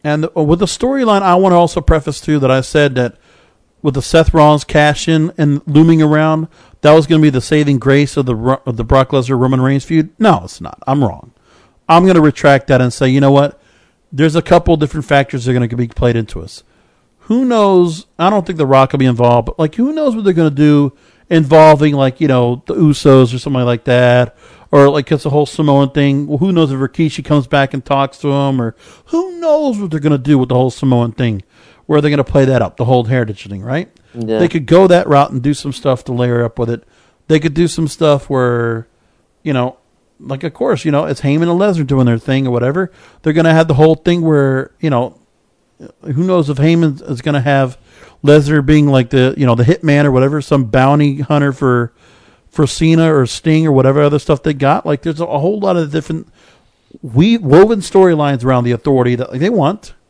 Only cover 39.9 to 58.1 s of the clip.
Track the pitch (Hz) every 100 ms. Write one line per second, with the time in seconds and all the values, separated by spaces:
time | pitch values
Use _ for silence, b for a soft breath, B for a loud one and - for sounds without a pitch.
39.9 | _ _ _ - 135 160 - 247 160 156
40.9 | 143 156 139 139 147 170 175 202 170 135
41.9 | 135 123 113 - 135 131 120 123 160 185
42.9 | b b b 156 156 165 160 160 139 156
43.9 | 156 - 175 160 147 139 131 135 _ 160
44.9 | 123 123 _ _ _ _ _ _ _ -
45.9 | _ 160 135 185 180 143 135 156 170 160
46.9 | 139 - 123 151 143 131 139 131 - b
47.9 | b b b 147 151 143 151 139 151 147
48.9 | 135 120 135 127 - 131 117 120 180 160
49.9 | 143 147 127 135 151 - 139 120 127 131
50.9 | 147 147 139 127 151 143 131 135 123 117
51.9 | b b b b b b - 143 - 160
52.9 | 165 165 147 123 - 160 156 160 135 131
53.9 | 139 147 147 - 147 156 139 139 170 160
54.9 | 147 170 156 170 143 170 208 196 175 151
55.9 | 151 - 160 - b b b b b b
56.9 | - 127 117 196 226 156 151 214 226 -
57.9 | 196 185